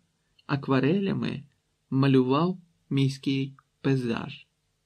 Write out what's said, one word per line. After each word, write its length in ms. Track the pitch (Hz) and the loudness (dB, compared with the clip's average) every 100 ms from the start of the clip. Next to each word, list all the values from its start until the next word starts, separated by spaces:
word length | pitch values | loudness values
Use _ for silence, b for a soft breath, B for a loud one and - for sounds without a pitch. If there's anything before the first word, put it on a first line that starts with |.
| _ _ _ _ - | _ _ _ _ -6
акварелями 960 | 143 135 135 135 196 196 123 117 - - _ _ _ _ | -4 0 2 2 0 0 -4 -4 -8 -12 _ _ _ _
малював 680 | 135 139 131 127 139 175 185 - _ _ | 0 4 4 4 2 0 -2 -12 _ _
міський 680 | 139 135 135 143 135 135 135 _ _ | 0 0 -2 -4 -4 -4 -10 _ _
пейзаж. 640 | 135 131 123 110 127 - - _ _ _ | -2 0 -2 -6 -8 -12 -20 _ _ _